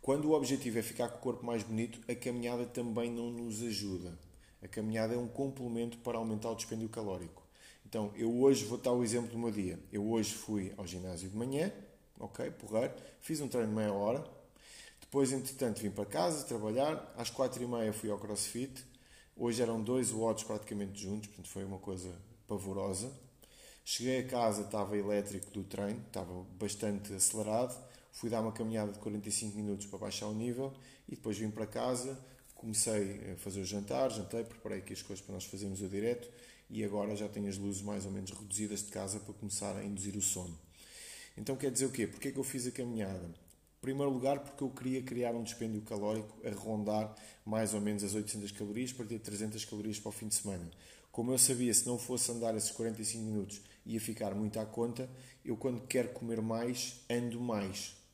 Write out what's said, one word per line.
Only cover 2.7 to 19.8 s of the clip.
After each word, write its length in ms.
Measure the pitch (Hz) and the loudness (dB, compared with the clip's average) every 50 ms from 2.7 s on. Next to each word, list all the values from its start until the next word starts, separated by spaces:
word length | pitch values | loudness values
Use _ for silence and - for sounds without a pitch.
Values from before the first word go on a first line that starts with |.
| 120 131 120 120 110 117 117 120 | -2 -2 -2 0 0 0 0 0
não 220 | 120 117 117 120 | 0 -2 -2 -4
nos 320 | 120 117 117 117 107 104 120 | -4 -4 -4 -4 -4 -2 -2
ajuda. 560 | 117 107 95 101 101 95 87 87 90 82 80 - - - - - - - - | 0 0 0 0 -2 -2 -2 -4 -6 -8 -10 -14 -18 -20 -20 -20 -20 -20 -14
A 60 | - | -14
caminhada 460 | 95 - 113 107 110 110 113 110 110 120 | -8 -6 -2 -2 0 2 2 2 4 2
é 40 | |
um 120 | 120 123 113 | 0 0 -2
complemento 680 | 113 135 139 139 135 135 123 120 113 117 117 117 117 - | -2 -2 -2 -2 -2 -4 -4 -2 0 0 -2 -2 -4 -4
para 180 | - 123 117 | -4 -2 0
aumentar 340 | 117 113 110 107 107 113 113 | 0 0 0 0 0 0 0
o 40 | 113 | -2
dispêndio 340 | - - - 113 110 110 107 | -2 -2 -4 -2 -2 -2 -2
calórico. 540 | 110 117 110 101 95 87 87 82 - - - - - - - - - - _ | -2 -2 -2 -2 -2 -2 -4 -8 -12 -16 -20 -20 -20 -20 -20 -20 -20 -20 _
Então, 240 | - - 113 107 101 101 | -4 -2 0 0 0 0
eu 260 | 101 113 113 117 120 | 2 2 4 6 8
hoje 240 | 131 139 135 113 104 | 10 10 10 8 4
vou 120 | 104 120 | -2 -2
dar 140 | 117 - 127 | 0 4 4
o 120 | 123 123 123 | 4 6 4
exemplo 280 | 110 117 120 120 113 | 4 2 2 0 0
do 60 | 110 | -2
meu 140 | 113 117 117 | -2 0 0
dia. 280 | 104 104 98 90 85 82 - - | 0 0 0 0 -2 -4 -8 -4
Eu 160 | - 104 101 107 | -2 0 2 4
hoje 240 | 113 113 104 98 - | 4 4 2 2 -2
fui 400 | - - - 107 104 95 92 - | -4 -4 -2 0 0 0 -2 -6
ao 100 | - 98 | -6 -8
ginásio 440 | 85 90 90 90 92 90 85 92 92 | -6 -6 -6 -4 -4 -6 -6 -6 -4
de 60 | 98 | -2
manhã, 360 | 107 117 131 135 143 165 202 - - - - - - - - _ - | -2 -2 0 2 2 2 0 0 -6 -16 -18 -20 -20 -20 -20 _ -12
ok, 320 | - 117 - - 127 - | -10 -10 -6 -4 -4 -4
porreiro, 420 | - - - 120 107 110 127 135 131 - - - - - | -4 -8 -8 2 2 4 4 4 0 -6 -14 -16 -18 -14
fiz 180 | - - 165 147 | -4 -2 -2 -2
um 60 | 147 | 0
treino 220 | 123 104 123 113 110 | 0 2 2 2 4
de 60 | 107 | 4
meia 180 | 110 107 107 101 | 4 4 4 4
hora, 300 | 101 101 107 120 143 156 - - - - - - - - - - - - - - - | 4 4 4 2 2 0 -6 -12 -16 -20 -20 -20 -20 -20 -20 -18 -18 -18 -18 -18 -20
depois, 320 | - - - 139 139 127 | -16 0 4 6 6 6
entretanto, 500 | 135 135 - - - - 135 117 104 - | 4 2 0 -2 -2 0 2 2 2 2
vim 100 | 107 104 | -2 -2
para 140 | 95 - 104 | 0 0 -4
casa 380 | 101 - 151 175 175 160 147 135 | 0 2 4 4 4 4 0 -2
trabalhar, 680 | - 123 110 104 107 110 127 139 151 156 151 - - - | -2 -2 0 0 2 4 4 4 4 2 -2 -6 -10 -8
às 140 | 120 120 - | -6 -6 -4
quatro 340 | - - 135 123 127 120 123 | 0 2 2 2 2 -2 -2
e 40 | |
meia 260 | 120 123 117 110 107 104 | 0 2 2 2 2 2
fui 160 | 107 - 104 | 0 0 -2
ao 80 | 104 | -2
CrossFit, 680 | 101 - 104 104 101 - - - 117 127 - - - - - - - - - - - - - _ | -2 -2 -4 -2 -2 -2 -2 0 -2 -2 -2 -4 -12 -14 -16 -18 -20 -20 -20 -20 -20 -20 -20 _
hoje 240 | - 117 120 117 113 | 0 2 2 4 4
eram 200 | 120 113 113 113 | 4 4 4 2